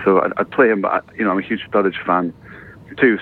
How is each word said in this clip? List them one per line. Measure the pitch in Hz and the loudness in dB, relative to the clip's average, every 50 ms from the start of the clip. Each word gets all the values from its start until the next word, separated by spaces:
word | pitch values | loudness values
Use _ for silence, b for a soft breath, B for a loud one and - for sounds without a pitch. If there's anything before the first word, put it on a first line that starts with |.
| - | 0
So | 101 98 92 - | 2 2 4 2
I'd, | 90 - - | 0 -2 -4
I'd | 101 - | -4 -4
play | - - 135 113 | 2 2 2 4
him, | 110 101 | 2 2
but | 95 92 - | 0 -2 -2
I, | 95 - - - - | -2 -4 -6 -8 -4
you | 113 | -2
know, | 104 92 | -2 -2
I'm | 98 | -2
a | 95 | -2
huge | - 113 101 - - | -4 -6 -8 -6 -2
Sturridge | - 107 101 95 87 - - | 0 0 0 0 -2 -4 -2
fan | - 87 90 90 87 82 - B B B B B B B B B - - | -2 0 0 0 -2 -6 -10 B B B B B B B B B -14 -4
too. | - - 127 110 95 | 2 2 2 2 2